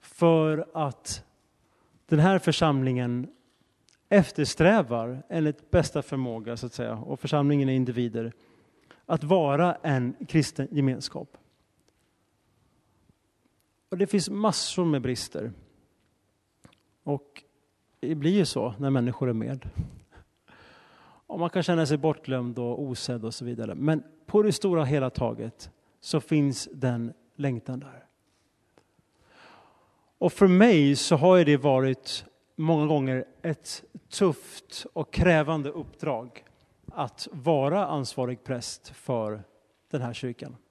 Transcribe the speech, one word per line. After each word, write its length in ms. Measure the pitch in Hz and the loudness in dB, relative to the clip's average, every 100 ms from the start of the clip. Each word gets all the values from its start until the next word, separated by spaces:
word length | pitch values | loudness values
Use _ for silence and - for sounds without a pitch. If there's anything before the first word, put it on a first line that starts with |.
för 640 | - - 170 165 156 156 - | -20 2 4 4 2 -2 -6
att 500 | 165 147 117 - - - _ _ _ _ _ _ _ _ | -6 -6 -6 -12 -14 -14 _ _ _ _ _ _ _ _
den 120 | 156 | 4
här 200 | 175 190 | 4 4
församlingen 920 | - 156 165 139 131 123 123 120 135 _ _ _ _ _ _ _ _ | 2 2 2 2 0 0 -2 -4 -6 _ _ _ _ _ _ _ _
eftersträvar, 1120 | 202 - - 143 - 165 220 131 117 117 127 - | 4 4 0 -4 4 4 6 2 -2 -4 -8 -6
enligt 420 | 165 151 147 _ | -2 -2 -2 _
bästa 320 | 180 151 151 | 0 2 -4
förmåga, 540 | - 139 127 113 110 117 | -4 -4 -4 -6 -8 -8
så 100 | 123 | -10
att 60 | |
säga, 240 | - 117 110 | -8 -8 -6
och 240 | 110 139 | -8 -8
församlingen 480 | 139 151 143 143 135 | 0 2 4 2 2
är 40 | |
individer, 600 | 131 127 120 120 113 113 - _ _ _ _ _ - - | 0 0 -2 -2 -4 -8 -10 _ _ _ _ _ -20 -4
att 180 | 170 | -4
vara 500 | 147 190 147 139 175 | 2 2 2 2 2
en 400 | 165 - 135 123 - 254 | 0 0 0 0 -4 -2
kristen 400 | 156 143 - 135 | 0 0 -4 -4
gemenskap. 680 | 147 135 127 - - - - _ _ _ _ _ _ _ _ _ _ _ _ _ _ _ _ _ _ _ _ _ _ _ _ _ | 0 0 -2 -8 -12 -14 -20 _ _ _ _ _ _ _ _ _ _ _ _ _ _ _ _ _ _ _ _ _ _ _ _ _
Och 100 | 180 | -2
det 80 | 196 | 0
finns 240 | 208 175 | 0 0
massor 540 | 202 214 - - - | 0 0 0 -4 0
med 180 | 175 143 | 2 2
brister. 500 | 120 120 - 73 113 101 - _ _ _ _ _ _ _ _ _ - _ _ _ | 0 -6 -6 -8 -8 -10 -20 _ _ _ _ _ _ _ _ _ -20 _ _ _
Och 400 | - 143 _ - _ _ _ _ _ _ | -6 -6 _ -20 _ _ _ _ _ _
det 140 | 131 | -6
blir 220 | 156 147 202 | 0 2 2
ju 80 | |
så 300 | 170 135 117 107 | 2 0 -4 -4
när 120 | 139 | 0
människor 380 | 135 120 120 127 | 2 0 -2 -2
är 40 | |
med. 360 | 110 113 135 - - - - _ - _ _ _ - - - _ _ _ _ _ | -2 -4 -8 -10 -8 -8 -10 _ -20 _ _ _ -20 -20 -20 _ _ _ _ _
Och 120 | 185 | -4
man 120 | 170 | -2
kan 120 | 190 | -2
känna 240 | 165 170 151 | 0 2 2
sig 120 | 147 | 2
bortglömd 600 | 156 147 - 131 120 120 | 0 -2 -4 -4 -4 -6
och 240 | 120 120 | -6 -6
osedd 420 | 139 120 - 120 | -6 -8 -6 -6
och 100 | 110 | -8
så 100 | - | -8
vidare. 300 | 120 117 113 | -10 -8 -8
Men 280 | 92 143 156 - _ - | -2 0 0 -2 _ 0
på 160 | 208 | 2
det 100 | 214 | 2
stora 320 | 170 196 170 | 2 0 0
hela 260 | 135 147 131 | 2 0 -2
taget 600 | - 117 113 113 - - _ _ _ | -2 -4 -4 -10 -12 -20 _ _ _
så 200 | - 156 | -4 -4
finns 480 | - 156 143 127 - | 0 2 2 0 -8
den 400 | 147 127 120 117 - _ - | -4 -2 -2 -6 -10 _ -6
längtan 440 | 143 120 - 131 | -4 -4 -8 -12
där. 260 | 139 127 _ _ _ _ _ _ _ _ _ _ _ _ _ _ - - _ _ _ _ _ _ | -12 -20 _ _ _ _ _ _ _ _ _ _ _ _ _ _ -20 -20 _ _ _ _ _ _
Och 140 | 175 | -4
för 140 | - 196 | 4 6
mig 500 | 180 233 180 143 139 | 8 8 8 6 2
så 200 | - 160 | 2 4
har 200 | 170 185 | 6 6
ju 80 | |
det 120 | 156 147 | 6 4
varit 680 | 143 131 135 131 - - - _ _ - | 4 2 0 -4 -6 -12 -12 _ _ -6
många 300 | 156 160 151 | 0 2 2
gånger 380 | 151 131 131 127 _ | 0 0 -4 -6 _
ett 420 | 170 156 - - - - _ | -8 -8 -10 -16 -16 -20 _
tufft 800 | - 196 147 - - _ - - | 0 0 0 -10 -20 _ -16 -12
och 200 | - 147 | -10 -6
krävande 580 | - 175 160 143 160 139 | 0 4 4 2 -2 -4
uppdrag 720 | 156 - - 156 120 127 - _ _ _ _ - | -8 -12 -10 -6 -6 -8 -20 _ _ _ _ -18
att 360 | - 135 - - | -8 -8 -8 -14
vara 540 | 160 131 151 135 180 180 | -6 0 2 2 0 -2
ansvarig 580 | 151 131 - 123 123 | -4 -6 -6 -6 -6
präst 440 | - 127 - - - | -8 -8 -8 -14 -18
för 560 | - - 123 107 107 101 _ _ _ _ | -18 -6 -4 -4 -8 -14 _ _ _ _
den 120 | 147 | -6
här 100 | 120 | -6
kyrkan. 440 | 120 127 120 - 120 _ | -8 -10 -10 -16 -18 _